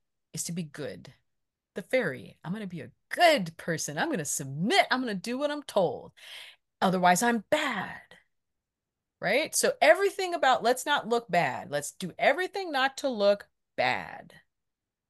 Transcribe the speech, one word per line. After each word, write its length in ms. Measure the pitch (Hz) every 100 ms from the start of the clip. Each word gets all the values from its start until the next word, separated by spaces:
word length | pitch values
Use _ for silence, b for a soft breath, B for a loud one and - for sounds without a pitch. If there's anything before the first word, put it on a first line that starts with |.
| _ _ _
is 120 | 160
to 80 | -
be 120 | 170
good. 500 | 156 151 131 95 - - _ _ _ _ _
The 80 | -
fairy, 560 | - 254 196 123 90 -
"I'm 80 | -
gonna 140 | 214 202
be 160 | 170
a 100 | 113 - _
good 460 | - 339 285 170 -
person. 420 | - 156 - 147
I'm 120 | 311
gonna 140 | 277
submit. 600 | 143 - 139 139 196 381 -
I'm 100 | 254
gonna 140 | 254
do 240 | 196 220 247
what 120 | 294
I'm 120 | 294
told. 480 | - 208 165 95 - - B B B B _ _
Otherwise, 400 | 190 185 180 180
I'm 220 | 240 233 -
bad." 520 | 302 294 208 - - - - _ _ _ _ _ _ _ _ _ _
Right? 340 | 165 240 311 -
So 180 | 208 -
everything 520 | 277 349 392 339 370
about, 280 | 339 277 247
"Let's 240 | 220 254 302
not 220 | 285 202
look 200 | 233 -
bad. 400 | 170 147 117 95
Let's 220 | 143 -
do 200 | - 180 -
everything 520 | 196 302 370 403 370
not 260 | 277 269 -
to 100 | 277
look 400 | 226 202 202 - _ _ -
bad." 580 | 127 107 85 - - - _ _ _ _ _ _